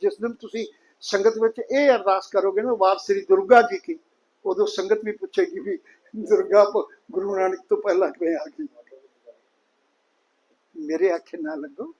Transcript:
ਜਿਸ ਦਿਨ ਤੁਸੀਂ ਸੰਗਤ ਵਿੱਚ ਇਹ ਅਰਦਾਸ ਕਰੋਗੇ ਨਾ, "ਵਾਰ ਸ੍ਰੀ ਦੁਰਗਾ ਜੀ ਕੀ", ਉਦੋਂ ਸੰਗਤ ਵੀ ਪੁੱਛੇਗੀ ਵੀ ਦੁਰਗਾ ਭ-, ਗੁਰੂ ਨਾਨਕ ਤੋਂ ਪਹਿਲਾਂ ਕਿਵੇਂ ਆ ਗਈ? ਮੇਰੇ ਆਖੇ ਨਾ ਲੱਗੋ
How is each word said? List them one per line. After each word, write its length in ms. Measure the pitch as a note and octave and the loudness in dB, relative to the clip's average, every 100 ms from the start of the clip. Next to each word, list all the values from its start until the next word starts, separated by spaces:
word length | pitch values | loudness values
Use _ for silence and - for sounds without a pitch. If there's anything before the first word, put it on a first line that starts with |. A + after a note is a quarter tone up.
ਜਿਸ 160 | G3+ - | -4 -4
ਦਿਨ 120 | A#3 | -8
ਤੁਸੀਂ 340 | A#3 G#3 A3+ G#3+ - _ _ | -10 -12 -10 -10 -14 _ _
ਸੰਗਤ 320 | - G3 G#3 A3 | -6 0 2 2
ਵਿੱਚ 240 | A3+ A3+ - | 0 -2 -4
ਇਹ 180 | C4+ C#4+ | 2 4
ਅਰਦਾਸ 380 | A#3 G3 F#3+ - | 4 2 -2 -2
ਕਰੋਗੇ 340 | G3+ G3 F#3+ | -2 0 -2
ਨਾ, 120 | A#3+ | -2
"ਵਾਰ 240 | A3+ F#3+ F#3+ | 0 2 2
ਸ੍ਰੀ 240 | - G3 | 0 -2
ਦੁਰਗਾ 400 | F#3+ F#3+ G3 A#3+ | 2 2 6 6
ਜੀ 160 | A#3 F#3+ | 6 0
ਕੀ", 220 | - E4 _ _ _ _ - | -8 -12 _ _ _ _ -4
ਉਦੋਂ 220 | F#3 G#3 | -2 -2
ਸੰਗਤ 300 | - F#3+ G#3+ | -2 -2 -2
ਵੀ 80 | G#3+ | -2
ਪੁੱਛੇਗੀ 480 | G#3 - - F3+ - | -8 -6 -2 -2 -4
ਵੀ 180 | G4+ F4 - _ _ A3 | -8 -10 -12 _ _ -12
ਦੁਰਗਾ 480 | G3+ G3 F#3 G3+ | 0 0 4 4
ਭ-, 240 | G3+ G#3+ - - - | 4 2 -4 -10 -10
ਗੁਰੂ 240 | F#3 G3+ G3 | -8 -4 -2
ਨਾਨਕ 240 | F#3 F#3 - | -2 -4 -2
ਤੋਂ 80 | G#3 | -2
ਪਹਿਲਾਂ 340 | G3+ F3+ E3+ | 2 2 0
ਕਿਵੇਂ 240 | - E3+ D#3+ | -2 -4 -4
ਆ 100 | D3 | -8
ਗਈ? 220 | - D3 - - - _ _ - _ _ _ _ _ _ _ _ _ _ _ _ _ _ E3+ | -12 -14 -16 -20 -20 _ _ -20 _ _ _ _ _ _ _ _ _ _ _ _ _ _ -14
ਮੇਰੇ 340 | D3+ D#3+ F#3 | -8 -2 0
ਆਖੇ 260 | E3 - E3+ | -2 -6 -12
ਨਾ 180 | D3+ D#3 | -10 -10
ਲੱਗੋ 380 | D3 C#3 D4+ | -12 -14 -16